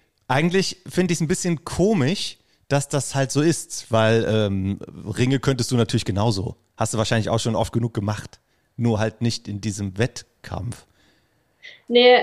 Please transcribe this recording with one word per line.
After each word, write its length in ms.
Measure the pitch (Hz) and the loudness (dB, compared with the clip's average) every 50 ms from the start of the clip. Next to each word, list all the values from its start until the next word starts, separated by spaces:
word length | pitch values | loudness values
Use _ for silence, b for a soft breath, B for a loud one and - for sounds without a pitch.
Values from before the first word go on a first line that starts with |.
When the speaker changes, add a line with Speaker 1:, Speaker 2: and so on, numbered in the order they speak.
| _ _ _ _ _ | _ _ _ _ _
Speaker 1:
eigentlich 500 | - 127 139 160 175 170 190 185 - - _ - | -2 0 2 2 2 2 0 0 -2 -6 _ -12
find 220 | - - 175 185 175 | -6 -2 -2 0 0
ich's 100 | 170 151 | 0 0
ein 60 | 165 | 0
bisschen 360 | 143 185 - - 180 170 147 - | -2 -2 -2 -2 -2 -2 -4 -6
komisch, 760 | - - - 170 208 226 175 123 135 190 - - - - _ _ _ _ _ _ | -6 0 2 2 4 4 4 2 0 0 -2 -4 -8 -10 _ _ _ _ _ _
dass 220 | - 139 143 139 - | -2 0 0 0 0
das 260 | - 139 - - - | -2 -4 -2 -2 -2
halt 160 | 139 135 117 | -2 -2 0
so 100 | - 139 | 0 2
ist, 500 | 151 170 156 - - - - - - - | 2 2 0 0 -4 -10 -12 -12 -6 0
weil, 340 | 117 110 110 110 117 113 107 | 2 2 4 4 4 2 2
ähm, 520 | - 110 110 107 101 98 98 95 98 98 - - - - - - 95 110 | 2 0 0 0 0 0 -2 -2 -2 -4 -6 -8 -16 -16 -14 -10 -6 -2
Ringe 220 | - 123 131 139 131 | 0 2 2 2 0
könntest 320 | - 139 135 120 - - | 0 0 0 0 -2 0
du 60 | 127 | 2
natürlich 280 | 120 110 - - 113 - | 0 2 2 0 -2 -2
genauso. 500 | - 92 98 104 120 104 95 92 90 - _ _ _ _ | -2 -2 0 0 0 0 -2 -4 -8 -8 _ _ _ _
Hast 180 | - 113 - - | -4 -4 -2 -2
du 40 | |
wahrscheinlich 320 | 110 107 - 123 113 101 - | -2 -2 0 0 0 0 0
auch 100 | 113 110 | -2 -2
schon 160 | - 120 110 | 0 0 0
oft 160 | 98 113 - - | 0 -2 0 -2
genug 200 | 117 117 117 - | -2 -2 -2 -4
gemacht. 460 | 117 101 104 107 101 - - - _ _ _ _ _ _ _ - | -4 -4 -4 -4 -6 -8 -16 -20 _ _ _ _ _ _ _ -8
Nur 240 | - 117 117 110 101 | -2 0 0 2 2
halt 220 | 110 110 - - | 0 -2 -2 -2
nicht 260 | 120 117 - - - | -4 -4 -4 -4 -8
in 140 | - 104 101 | -10 -10 -6
diesem 360 | 101 110 95 101 101 98 92 | -6 -6 -6 -4 -6 -6 -2
Wettkampf. 880 | 98 117 131 - - - _ _ _ - - - - 98 120 - - - _ _ _ _ _ _ _ _ _ _ _ _ _ _ B B B B B B | -2 -2 -2 -4 -10 -20 _ _ _ -14 -12 -10 -8 -8 -10 -10 -12 -18 _ _ _ _ _ _ _ _ _ _ _ _ _ _ B B B B B B
Speaker 2:
Nee, 280 | B 233 240 247 247 247 240 | B 4 6 8 8 8 8